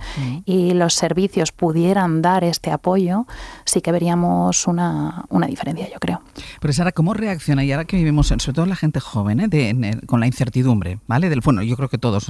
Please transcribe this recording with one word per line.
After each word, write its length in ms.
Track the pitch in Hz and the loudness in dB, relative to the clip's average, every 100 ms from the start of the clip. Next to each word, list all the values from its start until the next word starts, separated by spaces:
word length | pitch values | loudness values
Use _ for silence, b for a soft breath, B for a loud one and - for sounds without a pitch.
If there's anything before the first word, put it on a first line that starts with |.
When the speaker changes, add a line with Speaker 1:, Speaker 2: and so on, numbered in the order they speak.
| - - | -6 -6
Speaker 1:
Ujú. 260 | 127 143 196 | -6 -6 -2
Speaker 2:
y 260 | 185 175 | 0 2
los 200 | 180 170 | 2 2
servicios 560 | - 165 165 190 190 160 | 2 0 0 0 0 -2
pudieran 720 | - 170 160 175 196 175 160 | 0 0 2 2 2 2 2
dar 220 | 170 185 | 2 2
este 260 | 170 165 165 | 0 -2 -4
apoyo, 560 | 151 180 190 175 196 254 B B B | -2 0 2 2 -2 -4 B B B
sí 160 | - 180 | -2 -2
que 100 | 170 | 0
veríamos 720 | 170 170 175 175 175 175 180 - | 0 2 2 2 2 2 2 0
una, 560 | 175 175 156 151 170 - | 0 0 -2 -4 -8 -2
una 200 | 180 170 | 0 0
diferencia, 400 | - - 170 190 | -2 -6 -6 -8
yo 60 | - | -6
creo. 220 | 170 180 - B B B | -4 -4 -8 B B B
Speaker 1:
Pero 120 | 151 | -2
Sara, 200 | 135 180 | 0 0
¿cómo 220 | - 165 | 2 0
reacciona? 500 | 208 214 175 - 135 | 0 -4 -4 0 2
Y 80 | 139 | 2
ahora 120 | 139 | -2
que 120 | 165 190 | 0 2
vivimos, 340 | 160 147 - | 4 4 4
en, 80 | - | 2
sobre 140 | - | 0
todo 120 | 139 175 | 0 0
la 100 | 180 | 0
gente 240 | 151 147 | -2 -2
joven, 400 | - 113 101 113 | -4 -2 0 0
¿eh?, 80 | 220 | 2
de, 220 | 156 113 | 2 2
en, 120 | 127 | 0
en, 160 | 104 110 | -2 -4
con 180 | - 120 | 0 2
la 60 | 120 | 2
incertidumbre, 720 | - 120 127 127 110 90 92 - | 0 -2 0 2 2 0 -8 -2
¿vale? 200 | 120 180 | 0 2
Del, 120 | 139 | 2
bueno, 220 | 156 110 | 2 2
yo 140 | 110 123 | 0 -2
creo 120 | 135 | -4
que 100 | 113 | -2
todos, 280 | 120 101 | 0 0